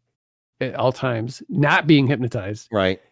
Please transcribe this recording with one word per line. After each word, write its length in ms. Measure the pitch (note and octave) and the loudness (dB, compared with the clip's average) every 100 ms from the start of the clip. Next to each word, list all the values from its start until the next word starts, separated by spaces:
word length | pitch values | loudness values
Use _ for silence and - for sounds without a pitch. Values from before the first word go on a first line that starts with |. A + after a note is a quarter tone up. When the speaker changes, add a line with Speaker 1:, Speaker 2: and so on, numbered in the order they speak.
| _ _ _ _ _ - | _ _ _ _ _ -8
Speaker 1:
at 160 | C3 C#3+ | -8 -2
all 160 | C3 | -2
times, 500 | - C3 A#2 A#2+ - - | 0 -4 -4 -6 -10 -8
not 380 | F#3 D3 F3+ D3 | 0 2 2 4
being 200 | D3 C3 | 4 4
hypnotized. 600 | B2+ B2 A#2 G2 A2 - | 0 -4 -6 -8 -10 -4
Speaker 2:
Right. 300 | G#2+ F#2+ F#2 _ | 0 2 0 _